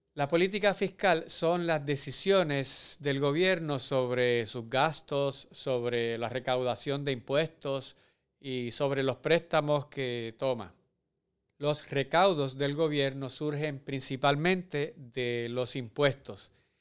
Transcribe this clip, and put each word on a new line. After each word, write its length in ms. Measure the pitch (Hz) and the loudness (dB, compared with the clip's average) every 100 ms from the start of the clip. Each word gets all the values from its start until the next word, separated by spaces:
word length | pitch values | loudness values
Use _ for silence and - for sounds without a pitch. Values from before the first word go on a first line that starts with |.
| _ | _
La 140 | - 143 | -6 0
política 460 | 170 190 202 202 | 2 2 2 2
fiscal 520 | 185 190 - 196 165 - | 2 -2 0 2 2 0
son 400 | - 165 175 170 | -2 0 2 0
las 180 | 156 139 | 0 0
decisiones 1120 | 139 - - 190 196 160 139 131 - - - | -2 -2 -2 2 4 4 0 -2 -4 -6 -4
del 200 | 143 139 | -2 0
gobierno 580 | 143 147 185 185 160 139 | 2 2 2 2 0 -4
sobre 680 | - 135 127 123 123 120 110 | 0 0 0 2 2 2 0
sus 200 | 123 113 | -6 -2
gastos, 800 | 131 156 147 - 143 139 131 - | 2 2 0 -6 -2 -2 -4 -12
sobre 640 | - - 127 120 117 117 117 | -10 -4 -2 0 0 -2 -2
la 100 | 117 | -4
recaudación 800 | 120 123 127 123 120 147 139 143 | -4 -2 0 0 -2 -4 -4 -2
de 60 | |
impuestos 840 | 127 - 139 160 - 143 135 - - _ _ _ _ | -4 0 0 0 -4 -6 -6 -6 -14 _ _ _ _
y 320 | 139 127 120 | -8 -6 -4
sobre 320 | - 143 135 | -2 0 0
los 140 | 135 120 | 0 -2
préstamos 680 | 147 165 165 160 147 147 139 | 2 2 2 0 2 0 -2
que 500 | - 127 120 113 110 | -6 -4 -4 -6 -4
toma. 340 | 135 117 98 - _ _ _ _ _ _ _ - | -2 -2 -6 -16 _ _ _ _ _ _ _ -4
Los 300 | 147 147 - | -2 -2 -2
recaudos 680 | 139 135 160 196 160 135 135 | -2 2 6 6 4 0 0
del 180 | 143 143 | -2 0
gobierno 540 | 160 147 139 135 135 | 0 2 0 -2 -8
surgen 500 | - 151 147 151 139 | -6 -4 -2 -4 -6
principalmente 1160 | - 135 - 131 143 143 170 185 180 147 139 - | -6 -4 -4 0 2 4 4 2 0 -4 -4 -8
de 500 | 123 123 123 120 117 | -10 -4 -2 -2 -2
los 260 | 123 123 139 | -4 -4 -6
impuestos, 760 | 117 - 143 127 - 101 - _ _ _ | -6 2 2 2 -6 -16 -18 _ _ _